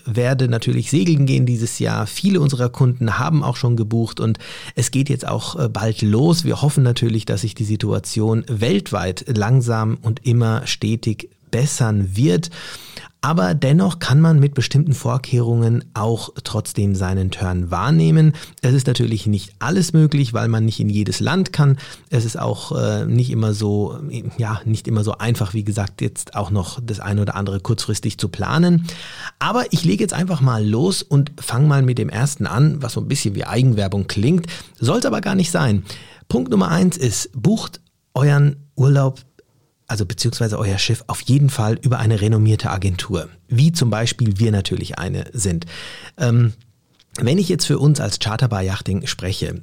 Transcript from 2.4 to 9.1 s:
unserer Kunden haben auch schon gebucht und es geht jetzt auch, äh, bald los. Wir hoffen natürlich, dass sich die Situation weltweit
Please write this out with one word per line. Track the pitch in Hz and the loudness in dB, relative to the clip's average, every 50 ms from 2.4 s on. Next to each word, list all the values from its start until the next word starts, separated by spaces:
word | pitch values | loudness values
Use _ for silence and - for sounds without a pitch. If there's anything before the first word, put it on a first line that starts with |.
unserer | 147 139 135 120 123 | 2 2 2 0 -2
Kunden | 123 123 - 135 123 120 123 117 110 - | -2 2 2 2 2 2 2 0 0 0
haben | - 127 165 160 147 | 0 0 2 2 2
auch | 120 123 123 | 0 0 -2
schon | - - 120 120 | 0 0 0 2
gebucht | 113 107 107 117 117 113 110 - - | 0 0 0 0 -2 -2 -2 -4 -2
und | 113 113 107 - - - - - - - - | -2 -2 -2 -2 -6 -16 -16 -16 -16 -10 -4
es | - 117 - | -4 -4 0
geht | - 135 135 | 0 0 0
jetzt | 139 127 127 - | 0 -2 -2 -2
auch, | - 110 110 - - - | -4 -4 -4 -6 -6 -4
äh, | - 127 110 | -2 -2 -2
bald | 110 104 113 113 110 - | -2 -2 -2 -2 -2 0
los. | 110 104 104 110 143 170 165 170 165 | 2 2 4 4 4 4 2 2 2
Wir | 127 113 - | -2 -2 0
hoffen | 139 151 - 151 127 | 0 2 4 4 4
natürlich, | 120 120 - 120 117 110 110 - | 4 2 2 0 0 0 -2 -2
dass | - 113 101 | -2 -4 -2
sich | - 107 - | -2 -6 -4
die | - 110 | -4 -4
Situation | 104 110 101 - 104 107 101 - - - 113 107 110 113 113 - - | -2 -2 -2 0 -2 -2 -2 -4 -4 -2 0 0 2 0 0 -2 -2
weltweit | 120 101 113 139 196 202 196 - 104 95 87 95 | -2 -2 0 2 0 0 -2 -2 -4 -4 -2 -4